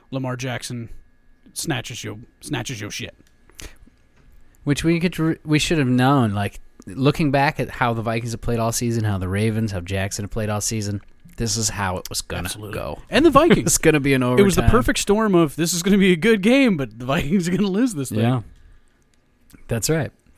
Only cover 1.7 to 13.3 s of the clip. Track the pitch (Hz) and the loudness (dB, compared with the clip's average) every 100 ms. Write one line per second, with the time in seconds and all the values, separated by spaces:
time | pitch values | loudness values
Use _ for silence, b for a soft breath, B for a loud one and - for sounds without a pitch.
1.7 | 123 - 113 110 107 120 _ - 120 - | -4 -6 -10 -12 -14 -18 _ -10 -8 -8
2.7 | 104 107 - - - _ _ _ B B | -10 -10 -10 -12 -16 _ _ _ B B
3.7 | B - _ _ _ - - - _ 143 | B -20 _ _ _ -20 -20 -20 _ -2
4.7 | 139 165 170 180 - 160 - 156 151 - | 0 0 0 0 0 -2 -2 0 0 2
5.7 | 160 127 127 131 143 110 101 101 - - | 2 2 4 4 4 2 0 -4 -8 -20
6.7 | - - 92 139 147 151 139 147 147 - | -20 -14 -2 0 2 2 2 0 -2 -6
7.7 | - 120 117 113 113 117 113 127 113 113 | -2 -2 0 -2 -4 -4 -6 -4 -2 -2
8.7 | 113 117 113 107 95 92 98 110 110 110 | -2 -2 -2 -2 -2 -2 0 0 0 -2
9.7 | 98 85 98 95 - 101 117 104 104 - | -4 -6 -4 -4 -6 -6 -6 -4 -4 -4
10.7 | 110 101 101 - - - - 117 226 208 | -4 -4 -6 -10 -20 -14 -6 -4 -2 -4
11.7 | - 95 92 - - - 175 - 104 104 | -4 -4 -4 -8 -10 -8 -8 -8 -10 -10
12.7 | - - - - 220 330 | -10 -8 -10 -4 2 6